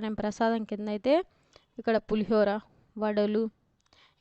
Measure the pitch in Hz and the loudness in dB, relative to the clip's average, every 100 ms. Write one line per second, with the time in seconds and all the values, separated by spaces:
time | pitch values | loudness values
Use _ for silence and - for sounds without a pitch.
0 | 220 208 214 208 226 226 214 202 214 208 | -4 -4 -4 0 0 0 -4 -6 -6 -4
1 | 247 311 381 _ _ _ _ - 233 220 | 2 2 2 _ _ _ _ -8 -2 -2
2 | - 214 196 220 202 208 - _ _ - | 0 -2 2 2 2 0 -6 _ _ -6
3 | 214 208 208 214 220 - _ _ _ _ | -2 0 0 0 -2 -6 _ _ _ _
4 | _ _ | _ _